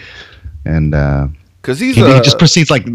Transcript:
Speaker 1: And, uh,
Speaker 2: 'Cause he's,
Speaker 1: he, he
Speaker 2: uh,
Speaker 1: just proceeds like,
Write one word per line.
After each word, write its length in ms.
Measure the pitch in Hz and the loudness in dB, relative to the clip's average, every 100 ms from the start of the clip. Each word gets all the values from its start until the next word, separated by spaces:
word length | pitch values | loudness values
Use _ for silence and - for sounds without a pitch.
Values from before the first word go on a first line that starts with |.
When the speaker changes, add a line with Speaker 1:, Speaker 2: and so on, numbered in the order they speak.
| - - - - - - | -4 -20 -20 -20 -20 -14
Speaker 1:
And, 320 | - 80 76 73 | -6 -2 0 0
uh, 320 | 71 69 69 73 _ _ | -2 -2 -4 -8 _ _
Speaker 2:
'Cause 180 | - 139 | -8 -4
he's, 160 | 254 113 | -2 2
Speaker 1:
he, 60 | |
he 40 | 135 | 4
Speaker 2:
uh, 100 | 135 | 4
Speaker 1:
just 160 | 120 - | 2 2
proceeds 320 | 165 175 151 | 2 2 0
like, 180 | 135 101 | -2 -2